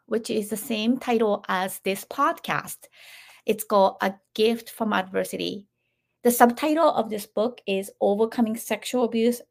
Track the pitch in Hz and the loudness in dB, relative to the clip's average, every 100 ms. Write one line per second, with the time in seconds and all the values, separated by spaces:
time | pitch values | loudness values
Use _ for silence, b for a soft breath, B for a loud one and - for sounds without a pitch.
0 | - 226 226 220 202 214 - 220 220 269 | -6 -4 -2 -4 -4 -6 -4 -2 0 0
1 | - 233 214 202 - 185 190 - 196 196 | 2 2 2 0 -2 -2 -2 -4 -4 -4
2 | - - 302 330 - 151 - - - B | -6 -2 -2 -2 -4 -4 -6 -12 -18 B
3 | B B B B B 208 - 202 190 - | B B B B B -2 2 4 4 2
4 | 196 196 _ - 220 233 - - 220 196 | -4 -4 _ 0 0 0 -6 -6 -2 0
5 | 190 190 185 185 175 202 - _ _ _ | -2 -2 -4 -4 -6 -8 -12 _ _ _
6 | _ _ 240 240 240 240 302 302 311 - | _ _ 2 6 6 4 0 2 2 2
7 | 220 214 - 202 233 240 - 196 196 - | -2 -6 -6 -2 -2 -4 -4 -4 -4 -2
8 | 202 202 226 254 220 226 - 214 - 247 | 0 2 0 0 -2 -2 -6 -6 -4 -2
9 | 233 233 233 233 - | 0 2 2 0 -6